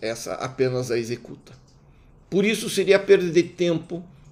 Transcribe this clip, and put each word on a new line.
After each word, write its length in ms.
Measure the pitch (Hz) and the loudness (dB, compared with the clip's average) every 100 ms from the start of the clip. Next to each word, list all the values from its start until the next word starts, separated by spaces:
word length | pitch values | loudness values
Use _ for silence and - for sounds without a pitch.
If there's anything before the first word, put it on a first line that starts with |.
essa 320 | 110 117 - | -8 -8 -8
apenas 560 | 90 131 131 127 123 123 | -8 -8 -2 -2 -2 -2
a 80 | 120 | -4
executa. 540 | 113 120 - - - - - - - - - - _ | -4 -10 -12 -20 -20 -20 -20 -20 -20 -20 -20 -20 _
Por 160 | 175 | 0
isso 240 | 202 214 220 | 0 0 -2
seria 300 | 196 185 196 | -2 4 4
perda 320 | 196 190 180 | 6 4 6
de 140 | 170 | 2
tempo 600 | 170 - 175 160 - 175 - - - | 2 -2 -2 -2 -4 -12 -12 -20 -20